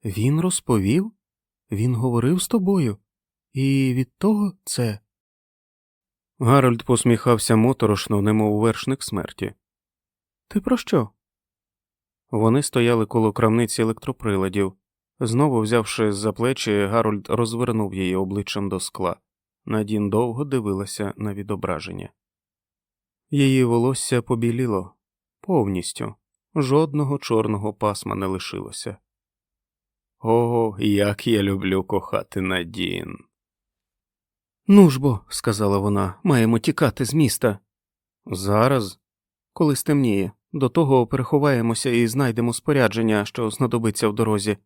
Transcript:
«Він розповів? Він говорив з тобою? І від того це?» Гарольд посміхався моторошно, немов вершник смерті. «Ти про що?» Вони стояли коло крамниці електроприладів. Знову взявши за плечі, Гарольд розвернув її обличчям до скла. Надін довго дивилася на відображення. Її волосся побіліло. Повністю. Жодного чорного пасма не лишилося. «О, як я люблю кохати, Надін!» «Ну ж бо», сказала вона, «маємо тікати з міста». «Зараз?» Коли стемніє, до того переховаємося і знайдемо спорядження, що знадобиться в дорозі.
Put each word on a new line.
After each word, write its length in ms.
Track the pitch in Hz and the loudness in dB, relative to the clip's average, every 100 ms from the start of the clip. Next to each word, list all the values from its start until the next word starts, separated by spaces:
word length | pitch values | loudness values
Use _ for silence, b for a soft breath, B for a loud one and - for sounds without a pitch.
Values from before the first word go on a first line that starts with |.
«Він 380 | 113 98 120 156 | -8 -2 0 0
розповів? 720 | 180 - - 113 95 147 208 _ _ _ _ _ _ | -2 -4 0 0 2 0 -2 _ _ _ _ _ _
Він 240 | 101 120 117 | -2 -2 0
говорив 460 | 127 120 120 180 | 0 0 2 0
з 60 | - | 0
тобою? 500 | 226 185 196 127 98 _ _ _ _ _ | 0 2 0 0 -4 _ _ _ _ _
І 400 | 135 135 139 131 | -2 0 2 2
від 240 | 127 131 _ | 0 -4 _
того 360 | 196 208 202 - | 0 0 -2 -4
це?» 360 | - - 120 104 _ _ _ _ _ _ _ _ _ _ _ _ _ _ | -10 -4 -4 -4 _ _ _ _ _ _ _ _ _ _ _ _ _ _
Гарольд 440 | 113 139 131 117 | 4 6 4 0
посміхався 720 | - 120 127 113 - 113 - 113 | 0 2 4 2 2 0 4 4
моторошно, 640 | 117 135 110 101 - 104 | 4 2 0 0 0 0
немов 380 | 101 107 107 104 | 2 2 2 2
вершник 440 | 113 110 - 135 | 0 0 -4 -6
смерті. 500 | - 101 - - 98 - _ _ _ _ _ _ _ _ _ | -6 -8 -8 -8 -10 -10 _ _ _ _ _ _ _ _ _
«Ти 140 | 208 | -4
про 160 | - 247 | 0 -2
що?» 320 | - 170 107 _ _ _ _ _ _ _ _ _ _ _ _ | 2 0 0 _ _ _ _ _ _ _ _ _ _ _ _
Вони 320 | 107 110 127 | 0 2 2
стояли 420 | 143 127 117 120 107 | 0 0 2 2 0
коло 280 | 120 110 | 0 0
крамниці 480 | 104 113 113 113 - | 2 2 2 0 0
електроприладів. 920 | 113 110 - 127 113 98 95 98 98 - _ _ _ _ | -2 -2 -8 -8 -4 -2 -2 0 -2 -4 _ _ _ _
Знову 420 | 120 117 147 120 | -2 0 2 0
взявши 500 | 107 120 107 - 107 | 0 0 -2 -2 -2
за 220 | 101 110 | 0 -4
плечі, 520 | 104 117 135 - 104 98 | -2 -4 -2 -2 0 2
Гарольд 440 | 117 110 104 - | 0 0 -2 -4
розвернув 640 | 110 113 117 120 110 101 | -2 -2 -2 -2 -2 -4
її 220 | 95 92 92 | -2 -2 -2
обличчям 540 | 95 98 98 104 101 | -2 -4 -6 -6 -4
до 100 | 92 | -6
скла. 400 | - - 90 - _ _ _ _ - | -8 -6 -6 -6 _ _ _ _ -6
Надін 440 | 110 104 107 104 | -4 -2 -2 0
довго 360 | 107 120 117 147 | 0 -2 -4 -4
дивилася 680 | 135 104 95 98 - 101 - | -4 -2 -4 -6 -8 -8 -6
на 160 | 104 | -8
відображення. 760 | 101 98 101 - 78 92 92 - _ _ _ _ _ _ _ _ _ _ _ _ | -8 -8 -6 -4 -6 -8 -12 -12 _ _ _ _ _ _ _ _ _ _ _ _
Її 340 | 143 139 131 | 0 2 4
волосся 580 | 123 117 120 131 - 127 | 4 2 2 -2 -2 -2
побіліло. 720 | - 120 117 117 127 98 92 _ _ _ _ _ | -2 -2 -2 -2 -2 -2 -4 _ _ _ _ _
Повністю. 720 | - 175 101 92 - - 110 - _ _ _ 160 | -2 0 0 -2 -6 -10 -12 -12 _ _ _ -4
Жодного 600 | 131 143 156 147 139 143 | 0 2 0 -2 -2 -4
чорного 560 | - 113 110 104 107 | -2 0 0 -2 -4
пасма 420 | 104 104 101 101 101 | -4 -4 -4 -6 -4
не 100 | 95 | -4
лишилося. 720 | 95 - 98 - - 113 101 _ _ _ _ _ _ _ _ _ _ _ _ | -6 -8 -12 -12 -12 -12 -12 _ _ _ _ _ _ _ _ _ _ _ _
«О, 560 | 113 117 117 120 113 98 | 0 2 2 0 -2 0
як 480 | 110 101 101 104 - | 0 2 0 -2 0
я 160 | 110 | 0
люблю 400 | 98 98 98 95 | 0 -2 -2 -2
кохати, 580 | 95 98 - 104 - 101 | -2 -6 -4 -6 -6 -6
Надін!» 760 | 95 92 85 92 90 90 82 - - _ _ _ _ _ _ _ _ _ _ _ _ _ - | -4 -4 -6 -6 -6 -6 -10 -14 -20 _ _ _ _ _ _ _ _ _ _ _ _ _ 6
«Ну 220 | 202 180 | 10 10
ж 100 | 131 | 6
бо», 200 | 139 107 - | 0 -2 -6
сказала 480 | - - 101 104 98 | -6 -4 0 0 0
вона, 420 | 101 101 95 - | 0 0 -2 -2
«маємо 360 | 190 131 113 113 | 2 4 4 4
тікати 460 | - - 139 - 120 | 0 2 0 0 -2
з 80 | |
міста». 460 | 151 143 - 120 104 _ _ _ _ _ _ - | 2 2 2 -2 -2 _ _ _ _ _ _ -10
«Зараз?» 760 | 92 98 104 123 135 98 - _ _ _ _ _ | -6 0 2 4 2 -2 -12 _ _ _ _ _
Коли 220 | - 156 135 | -2 0 0
стемніє, 560 | - 143 127 98 95 - _ | 0 2 2 2 -2 -6 _
до 160 | 151 131 | -4 -2
того 380 | 165 147 131 117 | 2 4 4 2
переховаємося 840 | 131 123 147 147 127 113 113 135 | -2 0 2 2 2 0 -2 0
і 180 | 120 117 | 2 2
знайдемо 460 | 123 135 113 120 | 2 0 0 -2
спорядження, 720 | 117 - 139 117 110 113 107 104 | -2 -2 2 2 2 0 0 -2
що 240 | - 113 | -4 -4
знадобиться 580 | 107 127 117 113 - 110 | -2 -2 0 -2 0 -2
в 80 | 104 | 0
дорозі. 420 | 110 107 104 98 | 0 0 -2 -4